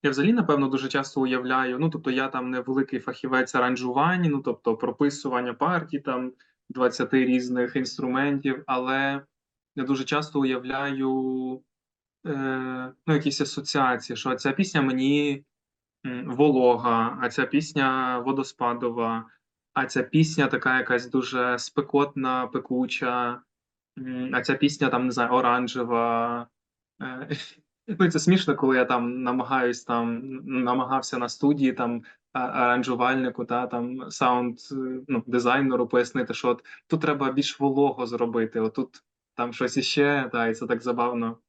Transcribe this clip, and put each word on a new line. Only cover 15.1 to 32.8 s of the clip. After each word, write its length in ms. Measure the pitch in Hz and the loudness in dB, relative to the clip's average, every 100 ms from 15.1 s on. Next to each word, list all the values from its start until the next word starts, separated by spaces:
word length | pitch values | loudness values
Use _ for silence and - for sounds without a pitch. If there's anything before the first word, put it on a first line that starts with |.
| 147 147 139 _ _ _ _ _ _ 127 | 2 0 -4 _ _ _ _ _ _ -10
м, 300 | 123 131 123 | -8 -8 4
волога, 840 | 147 131 127 113 120 113 113 139 | 6 6 4 4 2 2 2 0
а 80 | 123 | -4
ця 160 | - 123 | -2 0
пісня 720 | 143 156 143 135 131 127 123 | 0 0 0 2 2 0 -2
водоспадова, 1080 | 127 135 131 - 120 120 123 117 113 113 113 _ _ _ _ - | -2 -2 -4 -2 -2 0 -2 -2 -2 -2 -8 _ _ _ _ -4
а 60 | 131 | 0
ця 180 | 139 | -2
пісня 440 | 117 156 160 156 143 | 2 4 4 2 0
така 300 | 123 131 127 | 2 2 2
якась 320 | 127 123 123 | 2 0 0
дуже 500 | 131 120 127 123 123 | -2 0 0 0 -2
спекотна, 880 | - - 139 143 139 135 131 127 123 | -2 -4 0 2 2 -2 -2 -2 -2
пекуча, 960 | 127 - 127 120 - 127 123 120 123 _ _ _ _ _ - | -6 -2 -2 -2 -2 -2 0 -2 -4 _ _ _ _ _ -14
м, 340 | 127 127 127 | -10 -6 -2
а 80 | 131 | -2
ця 140 | 120 135 | 0 2
пісня, 340 | 143 147 135 | 2 2 0
там, 160 | 123 127 | 2 0
не 60 | |
знаю, 200 | 123 120 | 0 2
оранжева. 1160 | 123 120 123 123 127 120 117 117 117 117 120 120 _ _ _ _ _ | 4 4 2 0 -4 0 2 2 2 0 -4 -8 _ _ _ _ _
Е, 280 | 131 127 139 | -12 -10 -8
<laughs> 340 | 147 - - _ _ - | -8 -10 -18 _ _ -10
ну, 180 | 175 180 | 2 4
і 40 | |
це 100 | 156 | 4
смішно, 360 | 180 185 151 139 | 4 4 4 2
коли 220 | 135 127 | 4 4
я 80 | 120 | 4
там 380 | 123 120 127 | 2 0 -4
намагаюсь, 600 | 123 127 117 131 123 120 | -2 -2 0 0 0 -2
там, 260 | - 117 117 | -2 -2 0
н-, 320 | 117 135 131 - | -4 -8 -12 -6
намагався 720 | 127 123 127 127 135 - 127 | -2 0 0 0 -2 -2 -4
на 120 | 120 | -6
студії, 440 | - 143 143 131 | 0 2 4 2
там, 300 | 127 120 120 - - _ | 2 -2 -4 -8 -20 _
а-, 60 | 127 | -6
аранжувальнику, 1080 | 123 135 123 123 | -4 0 2 2